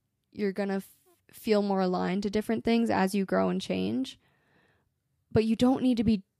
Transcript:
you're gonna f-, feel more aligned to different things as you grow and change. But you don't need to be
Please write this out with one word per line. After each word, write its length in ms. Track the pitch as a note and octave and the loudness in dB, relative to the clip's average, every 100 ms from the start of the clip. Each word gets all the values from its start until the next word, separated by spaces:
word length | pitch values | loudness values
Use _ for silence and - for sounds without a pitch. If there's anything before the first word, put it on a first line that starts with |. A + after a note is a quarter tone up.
| _ _ _ | _ _ _
you're 200 | - G#3 | -6 -4
gonna 240 | F#3+ G3 G3 | -2 -4 -4
f-, 120 | - _ _ _ _ | -6 _ _ _ _
feel 300 | - - G#3 | -10 0 2
more 180 | G3+ F#3+ | 2 0
aligned 440 | F#3 F3+ F#3 F#3+ | 0 0 -2 -2
to 60 | G#3 | -2
different 340 | G#3+ G#3+ A3 | -2 -2 -2
things 260 | - A#3 A3+ | 2 2 2
as 240 | G3 F#3+ | 2 0
you 100 | G3+ | 0
grow 240 | F#3+ F#3+ F#3+ | 0 0 0
and 120 | F#3 | -2
change. 580 | - F#3 F#3 A#3+ C4+ - _ _ _ _ _ _ _ _ _ _ _ | -4 -4 -2 -4 -6 -10 _ _ _ _ _ _ _ _ _ _ _
But 140 | A3 | 0
you 120 | A3 A3+ | 0 2
don't 260 | B3+ C4 | 2 2
need 140 | B3+ A#3 | 0 0
to 80 | |
be 200 | A3 G#3+ - _ | 0 0 -4 _